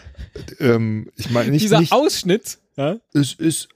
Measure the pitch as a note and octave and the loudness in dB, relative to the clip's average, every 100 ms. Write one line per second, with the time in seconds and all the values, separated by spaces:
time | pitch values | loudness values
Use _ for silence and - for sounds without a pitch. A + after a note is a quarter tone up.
0 | - - - - - - B2 A#2 A2 G#2+ | -16 -18 -16 -16 -16 -2 2 2 0 -4
1 | - - - A#2+ A#2 D3+ G#3+ G#3 E3+ A3+ | -8 -10 -4 -2 2 2 4 4 4 2
2 | D4+ - F3+ G#3 - - _ - C#3+ A3+ | 2 0 -2 -2 -2 -18 _ -6 -4 -4
3 | _ D3 C3+ - D#3+ - - | _ 0 0 0 -2 -2 -6